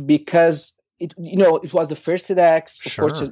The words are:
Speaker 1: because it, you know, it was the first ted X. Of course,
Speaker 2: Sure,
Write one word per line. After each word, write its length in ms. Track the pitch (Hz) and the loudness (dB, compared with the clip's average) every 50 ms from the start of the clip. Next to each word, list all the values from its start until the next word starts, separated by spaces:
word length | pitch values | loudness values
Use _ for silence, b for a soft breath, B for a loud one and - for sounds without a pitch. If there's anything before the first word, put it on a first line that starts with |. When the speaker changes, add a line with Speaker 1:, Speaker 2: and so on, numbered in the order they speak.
| 143 143 | -2 0
Speaker 1:
because 640 | 151 147 151 - 170 170 170 165 156 151 - - _ _ _ _ _ _ | 0 0 0 0 2 4 4 4 2 -2 -6 -16 _ _ _ _ _ _
it, 140 | 175 165 - - | -14 -12 -12 -14
you 180 | 165 160 185 185 | -14 -4 0 2
know, 200 | 190 175 165 151 | 4 4 2 0
it 140 | - 143 | -2 -4
was 180 | 175 175 165 147 | -4 -2 -2 -2
the 60 | 151 | -6
first 300 | - - 160 175 180 - | -8 -4 -4 -4 -4 -4
ted 140 | - 196 180 | -4 0 2
X. 440 | 175 165 160 165 160 - - - - | 4 4 4 2 0 -6 -12 -16 -14
Of 120 | - - | -12 -6
course, 240 | - 160 151 147 156 | -4 -2 -2 -2 -4
Speaker 2:
Sure, 100 | 147 135 | -8 -10